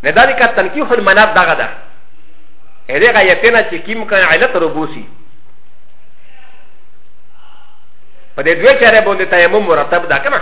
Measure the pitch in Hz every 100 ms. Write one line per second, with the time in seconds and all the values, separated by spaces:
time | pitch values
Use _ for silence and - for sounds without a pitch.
0 | 139 190 262 262 233 - 190 294 277 240
1 | 196 196 214 208 170 147 113 - - -
2 | - - - - - - - - - 135
3 | 226 226 190 170 226 233 208 165 196 226
4 | 214 202 180 165 240 196 160 147 156 -
5 | - - - - - - - - - -
6 | - - - - - - - - - -
7 | - - - - - - - - - -
8 | - - - - 143 170 233 269 233 220
9 | 208 190 185 180 175 202 190 156 147 175
10 | - 139 269 269